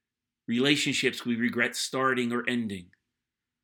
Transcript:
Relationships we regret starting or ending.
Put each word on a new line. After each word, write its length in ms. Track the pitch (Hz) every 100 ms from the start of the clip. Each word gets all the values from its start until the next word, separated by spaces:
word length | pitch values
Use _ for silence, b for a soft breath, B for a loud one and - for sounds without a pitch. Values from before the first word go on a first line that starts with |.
| _ _ _ _ -
Relationships 800 | 117 139 143 143 123 127 -
we 100 | 123
regret 400 | 113 120 117 123
starting 580 | - - 135 131 123 120
or 160 | 120 120
ending. 380 | 120 110 98 87 _ _ _ _ _ _ _